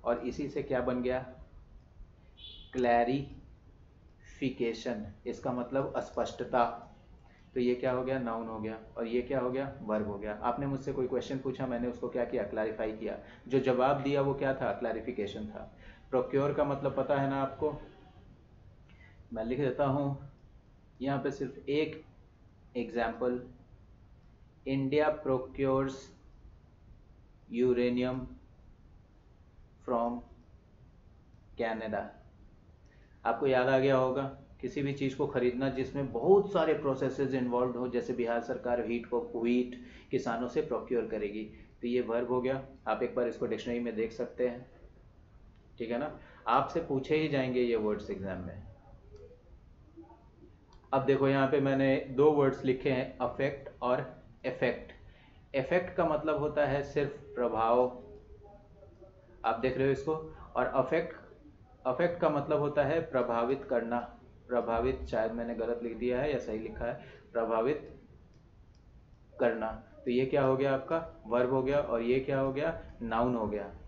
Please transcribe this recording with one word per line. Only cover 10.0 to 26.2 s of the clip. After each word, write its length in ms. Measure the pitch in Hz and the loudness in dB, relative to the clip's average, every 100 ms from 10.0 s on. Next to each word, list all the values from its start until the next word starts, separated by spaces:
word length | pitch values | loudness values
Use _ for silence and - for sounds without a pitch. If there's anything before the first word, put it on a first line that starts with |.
| 104 | 0
हो 100 | 101 | -4
गया। 220 | 104 107 | -6 -2
आपने 240 | 117 147 139 | -2 -2 -2
मुझसे 260 | 135 143 | -2 -4
कोई 140 | 135 123 | -2 0
question 320 | 123 - 135 | -2 -2 -4
पूछा, 280 | 135 127 131 | -4 -4 -4
मैंने 200 | 120 120 | -2 -2
उसको 220 | - 117 | -4 -4
क्या 160 | 127 117 | -2 0
किया, 180 | 123 101 | -2 -2
Clarify 480 | 113 110 110 110 | -2 -2 -2 -4
किया। 240 | 110 104 104 - - - | -2 -6 -6 -12 -18 0
जो 120 | 135 | 2
जवाब 400 | 131 123 135 139 | 4 4 4 4
दिया 200 | 135 139 | 2 2
वो 120 | 139 131 | 2 2
क्या 180 | 135 | 0
था, 200 | - 120 | 0 -2
Clarification 760 | - 117 107 123 - 98 110 107 | -2 -2 -4 -4 -4 -4 -4 -8
था। 260 | - - - - - - | -10 -14 -18 -20 -20 -2
Procure 440 | 127 127 139 143 | 0 2 2 2
का 100 | 139 143 | 2 0
मतलब 300 | 139 139 135 | 2 0 0
पता 180 | 131 139 | 2 2
है 140 | 135 | 2
ना 120 | 139 | 0
आपको, 400 | 135 - 151 147 - - - - - - - - - - - - - - - | -2 0 -2 -2 -14 -20 -20 -20 -20 -20 -20 -20 -20 -20 -20 -20 -20 -20 -10
मैं 120 | 113 113 | -6 -2
लिख 140 | 127 | 0
देता 260 | 135 123 139 | 0 2 2
हूँ 420 | 139 139 139 - - - - - - - - | 2 0 -4 -10 -20 -20 -20 -20 -20 -20 -6
यहाँ 180 | 131 139 | -2 0
पे 120 | 139 | -2
सिर्फ 260 | - 131 - | -4 -6 -6
एक 460 | - 147 156 - - - - - - - - 123 | -2 0 0 -4 -16 -20 -20 -20 -20 -20 -10 -6
example, 720 | 110 117 113 113 123 123 - - - - - - - - - - - - 131 | -4 -2 -2 0 -2 -2 -6 -18 -20 -20 -20 -20 -20 -20 -20 -20 -20 -12 -4
India 440 | 135 135 147 151 151 | 0 2 4 4 2
procures 920 | 135 131 - - 135 135 135 131 - - | 0 0 0 0 2 4 2 -4 -14 -20